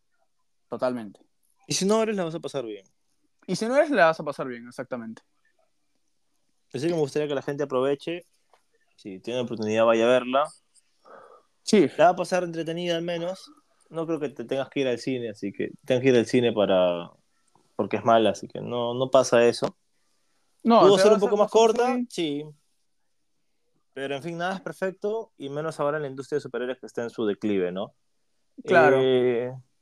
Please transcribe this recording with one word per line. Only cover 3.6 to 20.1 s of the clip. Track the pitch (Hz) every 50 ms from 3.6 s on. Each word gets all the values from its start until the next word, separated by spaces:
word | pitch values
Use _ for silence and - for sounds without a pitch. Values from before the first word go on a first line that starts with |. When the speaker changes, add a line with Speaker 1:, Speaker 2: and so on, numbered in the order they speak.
| 220
Speaker 1:
no | 226 254
eres, | 277 320 320
la | 285 214 175
vas | 160 160 -
a | 160
pasar | 147 139 - 151 131
bien, | 123 120 117 123
exactamente. | 123 - 131 - - 120 113 113 113 - _ _ _ _ _ _ _ _ _ _ _ _ _ _ _ _ _ _ _ _ _ _ _ _ _ _ _ _ _ _
Speaker 2:
Así | - 127 135
que | 170 175
me | 165
gustaría | 151 131 - 151 147 147
que | 147
la | 135
gente | - - 143 139 147
aproveche, | 139 135 127 131 139 143 143 - - 170 175 170 _ _ _ _ _ _ _ _ _ _ _ _ _ _
si | _ - 104 95 92
tiene | - - 117 127
oportunidad, | 123 117 120 110 110 107 107 113 113
vaya | 117 117 113 113
a | 120
verla. | 127 127 123 123 127 135 147 160 - _ _ _ _ _ _ _ _ _ _ - - - - - - _ _ _ _ _ _
Speaker 1:
Sí. | - - 208 160 127 - -
Speaker 2:
La | 151
va | 175
a | 185
pasar | 180 180 - 190 180 180
entretenida | 175 165 160 165 156 165 170 175 175 170 165
al |
menos. | 170 175 175 170 170 175 190 - - - - _ _ _ _ _ _ _
No | 151 160 165
creo | 156 165 151
que | 147 135
te | 127 - 120
tengas | 120 135 135 135 127
que | - 147
ir | 139 131
al | 120 113
cine, | - 135 131 123 117 113
así | 101 - - 101
que | 98 - 101 - - - _
tengas | - 127 123 123
que | 131
ir | 127 120
al | 110 -
cine | - 123 120 120 113
para, | - 101 92 98 - - 90 87 85 85 87 - _ _ _ _ _ _ _ _ _ _ _ _
porque | - 107 98 - 107
es | 101
mala, | 117 113 117 110 110
así | 117 - - -
que | - -
no, | 104 110 117 123 120 120 120
no | 123 131 127
pasa | - 135 127 - - 117 117
eso. | 120 113 - - 92 - _ _ _ _ _ _ _